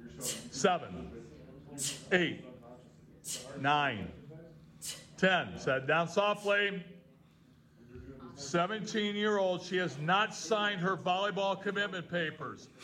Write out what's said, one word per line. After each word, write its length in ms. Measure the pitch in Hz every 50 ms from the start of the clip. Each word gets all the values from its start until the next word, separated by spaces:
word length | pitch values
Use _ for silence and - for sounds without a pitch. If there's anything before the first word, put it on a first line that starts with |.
| - - - -
seven, 880 | - - - - - - - - - 185 180 165 127 98 - - 95 - - - - - - - - - - - - - - - - - - - - -
eight, 340 | 190 180 165 135 - - - - - - - - - - - - - - - - - - - - - - - - 139 135
nine, 480 | 135 139 147 147 143 135 117 98 90 82 - - - - - - - - - - - - - - - - - - - - -
ten. 420 | - 185 190 185 170 131 104 - -
Set 280 | - 147 131 131 135
down 200 | 139 151 165 170
softly. 760 | 165 - 202 202 208 208 208 202 202 202 202 208 202 196 185 - - - - - - - - - - - - - - - - - - - - - - - - - - - - - - -
Seventeen-year-old, 1300 | - - - - 170 175 185 220 220 180 - - 214 208 208 208 208 208 208 208 202 190 185 180 175 -
she 120 | - 190
has 200 | 185 180 156 131
not 360 | 139 151 165 185 202 214 214 -
signed 460 | - - - 220 208 208 208 202 175
her 140 | 170 190 185
volleyball 640 | 151 131 180 180 190 202 208 190 196 196 196 190 190
commitment 480 | 196 202 190 202 202 202 185 180 160 -
papers. 600 | 170 175 165 156 - - 139 120 107 - - - - -